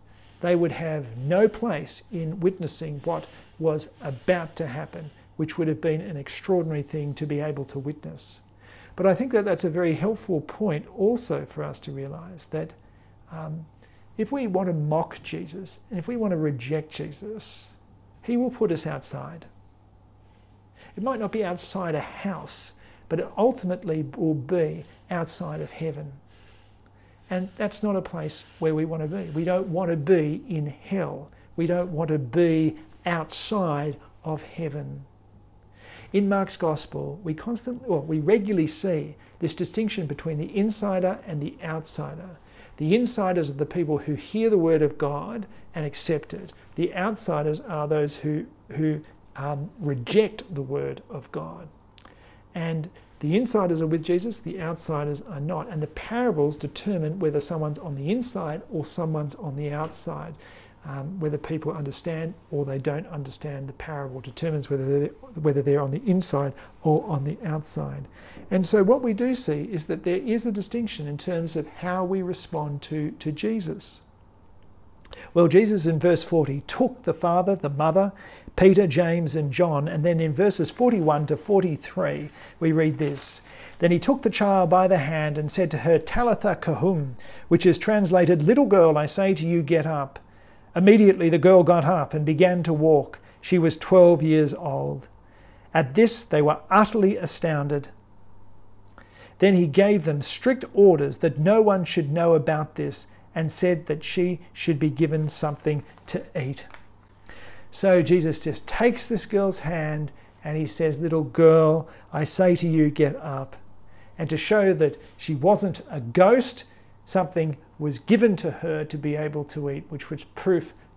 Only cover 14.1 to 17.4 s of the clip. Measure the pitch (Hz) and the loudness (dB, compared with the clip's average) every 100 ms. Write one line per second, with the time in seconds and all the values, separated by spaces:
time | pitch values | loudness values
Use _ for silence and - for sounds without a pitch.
14.1 | - 214 277 233 185 185 160 151 156 - | -6 -4 -4 -2 -2 0 -2 0 -2 -2
15.1 | - - 160 170 175 190 - - 190 165 | -10 -12 -12 -12 -14 -16 -18 -12 -10 -6
16.1 | 240 208 170 151 131 123 156 151 - 151 | -4 -2 0 -2 -4 -4 -6 -6 -10 -12
17.1 | 143 208 214 | -12 -12 -10